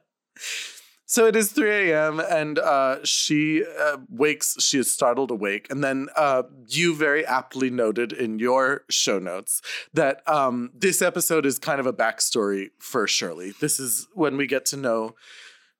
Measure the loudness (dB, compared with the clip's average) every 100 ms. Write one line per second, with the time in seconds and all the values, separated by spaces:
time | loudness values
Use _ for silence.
0 | _ _ _ -16 -10 -10 -10 -16 -20 _
1 | -2 4 6 6 2 2 2 4 4 4
2 | 2 0 0 0 0 0 2 4 2 0
3 | -2 -2 0 2 2 0 -2 -2 -2 -2
4 | -8 0 0 0 -4 -2 0 0 0 2
5 | 2 2 -2 -2 -2 -4 -6 -4 -2 -2
6 | -4 0 2 2 -2 -10 -6 0 0 2
7 | 2 2 2 -2 -2 -2 -2 0 0 0
8 | -4 -2 -4 -2 2 2 2 -2 -4 -2
9 | 0 0 -2 -8 -6 -6 -6 -12 -6 0
10 | 0 0 0 2 2 0 -6 -2 0 2
11 | 0 0 0 0 0 -2 -4 -2 -2 0
12 | -2 0 -2 0 0 -2 -6 _ -6 -2
13 | 0 -2 -4 -10 -12 -6 -4 -2 -4 -6
14 | -6 -2 -2 0 -2 -2 -2 -4 -2 -2
15 | -4 -10 -20 -20 -20 -20 _ _